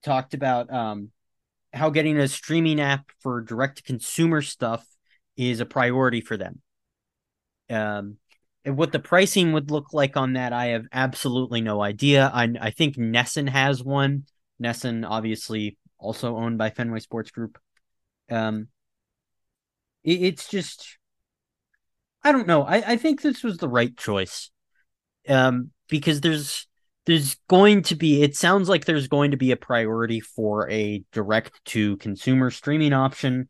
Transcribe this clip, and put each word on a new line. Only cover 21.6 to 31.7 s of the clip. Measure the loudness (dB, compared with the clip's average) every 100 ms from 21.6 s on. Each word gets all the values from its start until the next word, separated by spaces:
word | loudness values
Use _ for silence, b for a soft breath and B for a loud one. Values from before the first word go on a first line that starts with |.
| _ _ _ _ _ _
I | 4
don't | 4 4
know. | 4
I, | 4 0 2
I | 0
think | 0 0
this | -2 -2
was | -6 -4
the | 0
right | 2 0
choice. | -2 -4 -2 -2 -8 -16 _ _ _ _ _ _ _ 0
Um, | 4 4 2 -6 _ _
because | -2 0 0
there's, | 0 0 -4 -10 -12 _ _ _ 0
there's | 2 2 -6 _
going | 8 8 6
to | 2
be, | 0 2 4
it | 4 4
sounds | 2 4 4
like | 0
there's | 2 -2 0
going | 2 2
to | 2
be | 0
a | 0
priority | 0 0 0 -2 -2 -4
for | -6 -4 -2 -2 -2
a | -2 -2 -4 -8
direct-to-consumer | -6 0 0 -2 _ -6